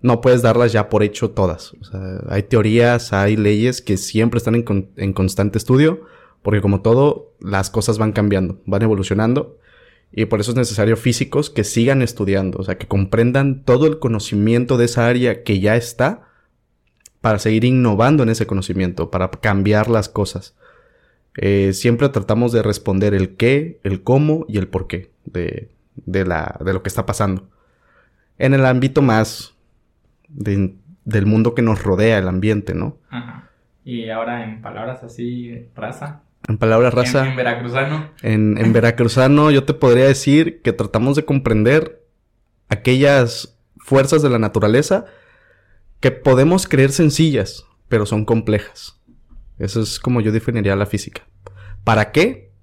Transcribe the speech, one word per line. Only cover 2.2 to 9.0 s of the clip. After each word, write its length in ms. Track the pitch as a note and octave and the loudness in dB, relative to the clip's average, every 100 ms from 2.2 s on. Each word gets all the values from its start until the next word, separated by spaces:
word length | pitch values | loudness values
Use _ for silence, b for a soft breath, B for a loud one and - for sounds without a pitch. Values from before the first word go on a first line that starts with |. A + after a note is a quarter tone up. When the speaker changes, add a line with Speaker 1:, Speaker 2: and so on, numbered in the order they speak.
| - | -6
Speaker 1:
hay 140 | G2 | -4
teorías, 720 | G2+ A#2 G#2+ A2+ A#2+ A#2+ - | 0 2 4 4 4 2 -2
hay 240 | G2 G2+ G#2+ | 0 2 2
leyes 440 | G#2 G#2+ A#2+ B2 | 2 2 0 -2
que 160 | - F#2 | -4 -4
siempre 420 | - A2 A#2 A#2 | -2 -2 0 0
están 160 | A2+ A#2 | 0 -2
en 60 | |
con-, 260 | A#2 G2 F#2+ - | 0 -4 -4 -6
en 160 | G2 | -6
constante 440 | F#2+ F#2 - G2+ A2 | -2 -2 0 -2 -2
estudio, 440 | - C3 D#3 F#3 B B B B | 0 2 2 0 B B B B
porque 180 | - G#2 | -4 0
como 200 | G2 G2 | 0 0
todo, 500 | A2 A#2 D3 - - _ | 2 4 2 0 -10 _
las 300 | F#2 G2 F#2+ | -6 -4 -2
cosas 260 | A2 G2+ G#2+ | -4 -2 -2
van 140 | A2 | -2
cambiando, 480 | G#2+ G#2 G2 F#2 F#2 - | 0 0 0 -2 -6 -4
van 160 | G2+ | -2
evolucionando, 760 | A2+ G#2 | 0 0